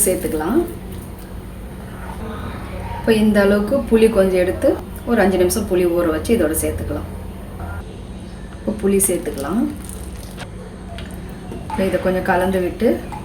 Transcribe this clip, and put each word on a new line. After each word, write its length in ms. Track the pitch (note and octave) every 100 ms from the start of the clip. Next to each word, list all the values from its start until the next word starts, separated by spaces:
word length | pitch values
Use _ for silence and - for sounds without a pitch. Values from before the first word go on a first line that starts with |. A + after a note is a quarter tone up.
| F#3+
சேர்த்துக்கலாம். 540 | F3+ - D#3 D#3+ D4+ E4+ - - - - - - - - - - - - - - - A3 - - - - - - -
இப்போ 140 | - A3
இந்த 160 | G#3+ G#3 G3
அளவுக்கு 320 | G3+ G3+ C#4 -
புளி 200 | A3+ A3 A3
கொஞ்சம் 260 | F#3+ F3+ F3+
எடுத்து 260 | F3+ C#4 - - - -
ஒரு 100 | A3+ G3
அஞ்சு 140 | F#3
நிமிஷம் 240 | F3+ G#3+ G3
புளி 140 | F3+ F3+ E3+
ஊற 80 | E3+ D#3
வச்சு 160 | F#3+ A3
இதோட 180 | D#3 D#3
சேர்த்துக்கலாம். 460 | D#3 D#3 D3+ D3 - - - - - - - - - - - - - - - -
இப்போ 160 | - -
புளி 160 | G3 G3 G3
சேர்த்துக்கலாம். 540 | E3+ D3+ C#3+ C#3 G#3+ D4 - - - - - - - - - - - - - - - - - - - -
இப்போ 120 | F#3 F#3+
இதை 100 | F3+ F#3
கொஞ்சம் 220 | F#3 F#3
கலந்து 300 | F3+ F#3 F#3+ F3
விட்டு 220 | - A#3 F4 - -